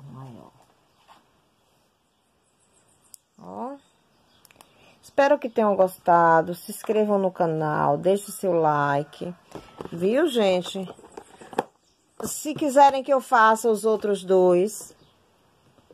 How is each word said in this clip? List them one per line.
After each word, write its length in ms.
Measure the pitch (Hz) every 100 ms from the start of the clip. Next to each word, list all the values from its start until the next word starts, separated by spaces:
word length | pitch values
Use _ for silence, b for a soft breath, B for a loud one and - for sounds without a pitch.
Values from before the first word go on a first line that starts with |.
um 120 | 139
maior. 400 | 135 131 110 60 _ _ _ _ _ _ _ _ _ _ _ _ _ _ _ _ _ _ _ _ _ _ _ _ _ _ - _ _
Ó. 380 | 175 190 240 277 _ _ _ _ _ _ _ b b b b b
Espero 360 | - - 277 294
que 100 | 254
tenham 260 | 233 214
gostado. 800 | 190 185 - - 170 170 165 175
Se 160 | 175 -
inscrevam 480 | 208 - 214 208 202
no 120 | 190
canal, 680 | 180 170 160 156 151 147 147
deixe 340 | 175 202 -
seu 220 | - 196
like. 840 | 170 156 147 143 143 151 - 175 175 B B B B -
Viu, 340 | 170 185 247 330
gente? 600 | 240 196 180 180 196 180 - - - - B B - - _ _ _ _ _
Se 300 | 220 - 302
quiserem 500 | 254 302 262 277 269
que 80 | 262
eu 80 | 262
faça 500 | 226 240 220 220 233
os 140 | 214
outros 400 | 214 214 214 196
dois, 720 | 180 190 180 175 202 - - - _ _ _ _ _ _ _ _ _